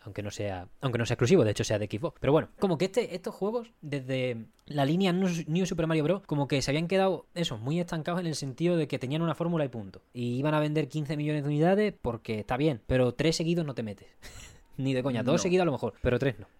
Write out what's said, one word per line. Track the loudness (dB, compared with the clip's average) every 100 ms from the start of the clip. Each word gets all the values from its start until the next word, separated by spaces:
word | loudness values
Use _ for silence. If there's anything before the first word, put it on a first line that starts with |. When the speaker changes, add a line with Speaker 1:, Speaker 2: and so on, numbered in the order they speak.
Speaker 1:
aunque | -12 -10
no | -8
sea, | -6 -6 -6 -10 -6
aunque | -4 -2
no | -2
sea |
exclusivo, | 0 4 6 6
de |
hecho | 2
sea | 0 -2
de | -2
Xbox. | -4 -6 -4
Pero | 2
bueno, | 2 2 -2
como | 0 0
que | 0
este, | 0 -2 -6
estos | -10
juegos, | -4 -4 -4 -8 _
desde | -8 -6 -4 -2 -2 -4 -10 _ -6
la | 0
línea | 2 4 4
New, | 2 2 0 0
New | 0 0
Super | 0 0
Mario | 2
Bros, | 2 0 0
como | -2 2
que | 0
se | 0
habían | 0 0
quedado, | 2 2 0 -6 -6
eso, | -4 -4
muy | -2 -2
estancados | -2 -4 -2 -2
en | -2
el | -4
sentido | -6 -2 0 2
de | 0
que | -2
tenían | -2 0
una | 0 0
fórmula | -2 0
y | -2
punto. | -4 -12 -14 -16
Y | -6 -4 0
iban | 0 2
a |
vender | 2 0 -2
quince | -4 -4 -2
millones | -2 -2
de | 0
unidades | 2 4 4 2 -2
porque | -6 -4 -4 -6
está | -2 0
bien, | 2 0 0
pero | 2 2
tres | 2 0 0
seguidos | 0 0 -2
no | -4
te |
metes. | -6 -8 -14 _
<laughs> | -20 -18 -20 -20 -16 -4
Ni | 0
de | 0
coña, | 0 0
dos | 2
Speaker 2:
No. | 2
Speaker 1:
seguidos | 4 4
a | 2
lo |
mejor, | 0 -4 -2
pero | 0 2
tres | 0 -2
no. | -12